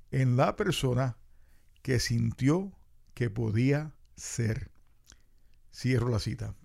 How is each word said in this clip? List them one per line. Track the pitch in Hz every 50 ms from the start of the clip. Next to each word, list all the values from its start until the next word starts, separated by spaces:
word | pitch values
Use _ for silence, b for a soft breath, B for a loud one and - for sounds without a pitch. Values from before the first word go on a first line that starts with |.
| - -
en | - 131 135 127 120 123
la | - 101 110
persona | - 208 190 143 - - 131 123 123 135 127 117 - - - - - - - - - - - - -
que | - - 131 117
sintió | - - 120 117 117 113 - - 123 135 151 180 196 202 - - - - - - - - -
que | - 123 120
podía | 101 117 113 113 104 113 123 135 143 147 156 156 - - - - -
ser". | - - - - - 117 110 110 - - - - - - - - - _ b b b b b b b b b b b - - -
Cierro | - - 123 131 120 117 123
la | 123 107
cita. | - 113 - - 107 107 - - -